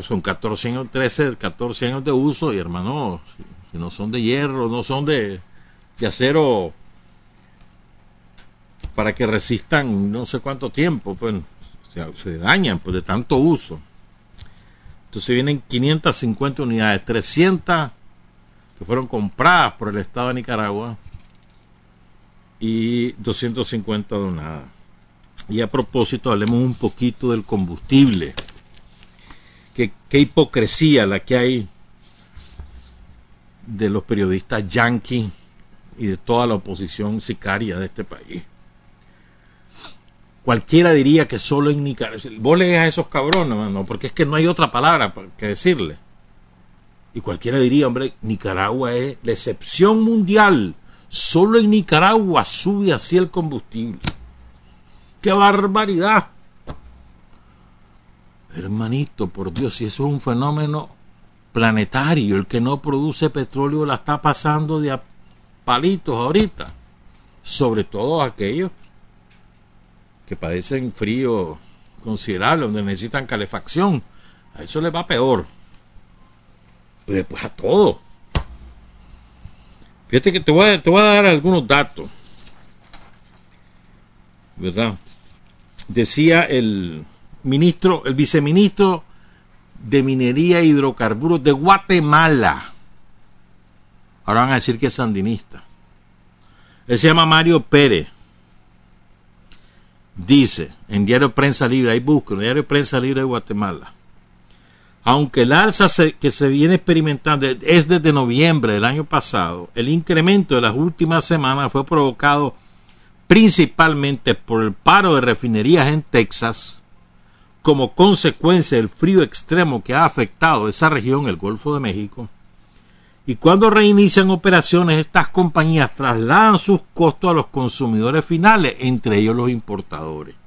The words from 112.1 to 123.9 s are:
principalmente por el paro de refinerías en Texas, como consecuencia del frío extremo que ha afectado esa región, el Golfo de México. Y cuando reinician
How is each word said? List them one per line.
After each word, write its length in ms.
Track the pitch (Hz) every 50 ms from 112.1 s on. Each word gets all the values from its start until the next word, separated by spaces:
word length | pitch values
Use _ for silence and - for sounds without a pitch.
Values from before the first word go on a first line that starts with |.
| 117 - - 143 143 147 147 131 - - _ - - - - - - _ _ _ _ _ _ _
principalmente 1040 | - 214 220 208 - - 160 - - - 165 160 151 143 139 139 139 - - - 113
por 280 | - - - 117 110 110
el 120 | 107 98
paro 400 | - - 151 175 202 190 180 156
de 80 | 135 123
refinerías 640 | 123 113 - - 120 110 107 107 131 175 170 131
en 160 | 139 151 156 151
Texas, 800 | - - 123 113 - - - 120 117 110 - - - - - - _ - - - _ _ _ _ _ _ _ _ _ _ _ -
como 320 | 156 147 139 131 - -
consecuencia 800 | - 180 202 190 - - 160 - - - 165 180 180 151 - 143
del 140 | 117 113 101
frío 320 | - - - 175 196 185 151
extremo 600 | 110 - - - - 160 180 175 156 127 113 92
que 120 | - 123
ha 100 | 143 165
afectado 640 | 151 - 139 117 98 - _ 160 160 156 113 104 107
esa 220 | 98 - 160 160
región, 380 | 156 127 101 123 131 143 147 120
el 80 | 90
Golfo 360 | 80 95 98 107 104 - 147 147
de 80 | 143
México. 480 | 135 107 90 104 107 101 - - 117 104 - _ - - _ _ _ _ _ _ _ _ _ _ _ _ _ _ _
Y 100 | - 123
cuando 340 | - - 160 180 196 226 220
reinician 600 | 208 214 208 208